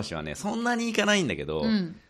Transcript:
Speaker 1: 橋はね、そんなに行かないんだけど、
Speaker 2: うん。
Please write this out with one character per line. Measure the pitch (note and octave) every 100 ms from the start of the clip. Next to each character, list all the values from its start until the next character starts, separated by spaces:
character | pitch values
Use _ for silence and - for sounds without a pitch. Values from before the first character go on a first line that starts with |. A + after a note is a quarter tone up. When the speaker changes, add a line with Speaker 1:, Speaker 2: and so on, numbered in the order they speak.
Speaker 1:
橋 | G#2+ D#2+
は |
ね、 | D2+ D2
そ | G3+
ん | A3+
な | A#3 A#3+
に | A#3
行 | G#3+
か | G#3
な | G#3
い |
ん | D3
だ | D2+
け | D2
ど、 | D#2
Speaker 2:
う | A3
ん。 | G#3+ E3+ - -